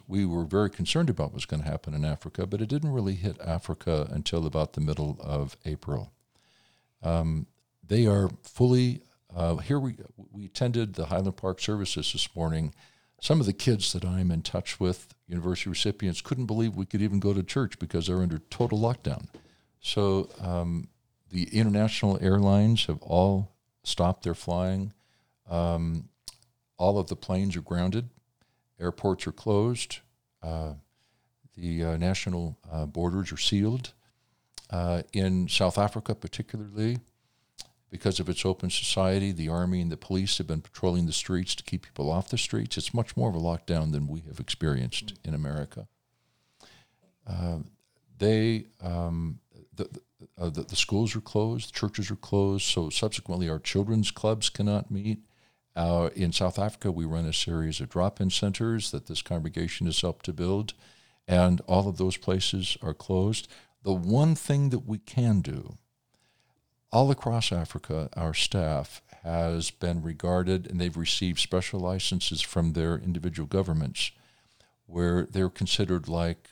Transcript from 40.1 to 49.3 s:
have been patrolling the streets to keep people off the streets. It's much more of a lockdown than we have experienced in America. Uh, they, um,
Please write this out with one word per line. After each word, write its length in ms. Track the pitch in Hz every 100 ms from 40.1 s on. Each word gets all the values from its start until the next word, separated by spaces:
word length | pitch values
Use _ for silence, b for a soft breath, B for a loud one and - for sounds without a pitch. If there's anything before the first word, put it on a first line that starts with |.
| 95 98 -
have 80 | 80
been 140 | 80
patrolling 440 | - - 95 87 85
the 80 |
streets 400 | 76 - 90 92
to 100 | -
keep 200 | - 92
people 260 | - - 71
off 200 | 82 -
the 100 | 123
streets. 360 | - 113 113 -
It's 160 | -
much 240 | 117 110 -
more 140 | 120
of 60 | 85
a 40 |
lockdown 520 | 85 85 - 85 78
than 160 | 73 71
we 140 | 78
have 180 | 80 73
experienced 760 | 62 - 80 67 62 - - -
in 120 | - 76
America. 520 | 71 73 69 - - _ _ _ b b b b b b b b _ _ -
Uh, 320 | 90 87 82 - _ _ _ _ -
they, 480 | 101 110 113 110 107 -
um, 580 | 90 87 85 82 82